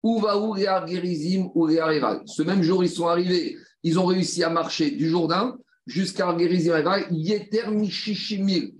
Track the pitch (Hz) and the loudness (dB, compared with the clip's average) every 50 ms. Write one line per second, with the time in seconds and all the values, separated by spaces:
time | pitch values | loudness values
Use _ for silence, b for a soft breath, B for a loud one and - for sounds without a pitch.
0 | - 226 233 220 208 214 202 208 214 220 202 196 202 196 190 180 170 165 180 180 | 0 0 2 2 2 2 2 2 0 0 0 0 0 2 2 0 0 -2 -4 -4
1 | 175 180 175 147 151 175 185 190 180 - - 165 165 156 160 165 160 160 156 147 | -2 -2 -2 -2 0 0 0 0 0 0 0 0 2 4 4 2 2 2 2 2
2 | 127 110 101 - - - - - 156 175 196 190 165 160 190 185 180 170 - 170 | 2 0 0 -2 -6 -8 -4 -2 0 0 2 2 2 4 4 2 2 0 0 0
3 | 170 170 170 175 185 180 180 175 156 - B B B B B B - 165 160 185 | 0 0 2 2 2 2 0 0 -2 -4 B B B B B B -2 0 2 2
4 | 185 180 185 185 170 - - 175 170 165 165 165 165 - - - 160 143 147 117 | 2 2 2 2 0 -2 -2 -2 -2 0 0 -2 -2 -2 -2 -2 0 0 0 0
5 | 156 160 165 175 165 156 170 190 226 262 247 - b b b b b - - 170 | 0 0 2 2 2 2 0 0 0 -2 -4 -8 b b b b b -8 -4 -4
6 | 190 180 - - 185 180 170 170 175 165 180 180 160 175 165 156 147 175 190 202 | -2 -2 -2 -2 -2 0 0 2 2 2 2 2 2 2 2 2 2 2 0 0
7 | - - 175 156 156 180 208 202 202 - 208 220 233 208 214 214 214 190 - - | 0 -2 -4 -2 0 0 -2 -2 -2 -2 -4 -2 -2 0 -2 -2 -2 -2 -4 -6
8 | - 214 208 - - - 214 190 196 196 185 160 - - - - | -6 -4 -6 -6 -4 -6 -4 -2 0 0 0 0 -2 -4 -6 -4